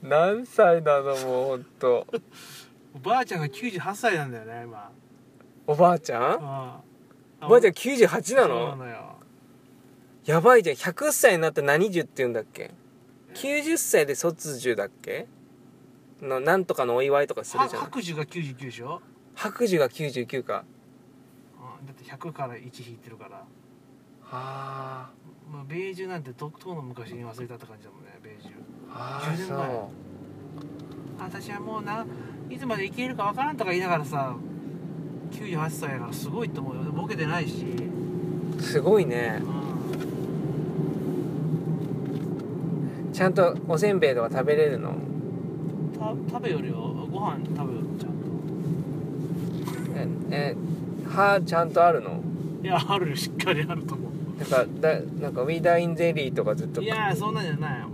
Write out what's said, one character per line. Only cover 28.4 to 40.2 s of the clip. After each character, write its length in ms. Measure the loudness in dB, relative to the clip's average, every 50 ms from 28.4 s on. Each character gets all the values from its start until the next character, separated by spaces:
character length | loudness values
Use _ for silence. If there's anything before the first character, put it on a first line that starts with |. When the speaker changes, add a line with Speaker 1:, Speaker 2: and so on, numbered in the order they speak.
Speaker 2:
寿。 80 | -18 -18 -18 -18 -18 -18 -18 -18 -16 -16
Speaker 1:
あ 300 | -12 -12 -10 -8 -8 -6 -4
ー、 140 | -4 -4 -4
Speaker 2:
十 60 | -4
年 140 | -4 -4 -4
前。 100 | -4 -4
Speaker 1:
そ 60 | -4
う。 140 | -6 -6 -8 -12 -16 -16 -16 -16 -16 -16 -16 -16 -16 -16 -16 -14 -14 -14 -14 -14 -14 -14 -14 -14 -14 -14 -14 -12 -12
Speaker 2:
私 320 | -12 -10 -10 -10 -10 -10
は 80 | -10 -8
も 200 | -8 -6 -6 -6
う 20 | -6
な、 220 | -4 -6 -6 -6 -8 -10 -12 -12 -12 -12 -12 -12 -12
い 80 | -10 -8
つ 80 | -4
ま 100 | -4 -2
で 100 | -2 -2
生 100 | -4 -4
き 60 | -4
れ 80 | -4 -4
る 60 | -2
か 80 | -2 -2
わ 100 | -2 0
か 100 | 0 -2
ら 100 | -2 0
ん 40 | -2
と 60 | -2
か 80 | 0
言 80 | 0 0
い 20 |
な 80 | 0 2
が 80 | 0 0
ら 60 | 0
さ、 300 | -2 -2 -2 -2 -2 -4 -6 -8 -10 -10 -10 -10 -10 -10 -10 -10 -8 -8 -8 -8 -8 -10 -10 -10 -10
九 160 | -10 -8 -8 -4
十 100 | -2 -2
八 120 | -2 -2
歳 220 | -4 -4 -6 -6
や 80 | -4 -6
か 80 | -6 -6
ら 60 | -6
す 140 | -6 -6 -4
ご 140 | -4 -4 -4
い 60 | -4
と 120 | -4 -6
思 100 | -6 -6 -6
う 20 |
よ。 160 | -4 -4 -4
ボ 160 | -4 -4 -4 -4
ケ 80 | -2
て 100 | -2 -2
な 140 | 0 0 -2
い 80 | -2 -2
し。 180 | -4 -4 -4 -4 -4 -4 -4 -4 -4 -4 -4 -4 -4 -4 -2 -2 -2 -2 -2 -4 -2 -2
Speaker 1:
す 220 | -2 0 0 2
ご 180 | 4 6 6 6
い 60 | 6
ね。 340 | 4 2 0 0 0 0 -2
Speaker 2:
う 40 | -2 -2 -2 -4 -4 -4 -4 -4 -4 -4 -4 -4 -4 -4 -4 -4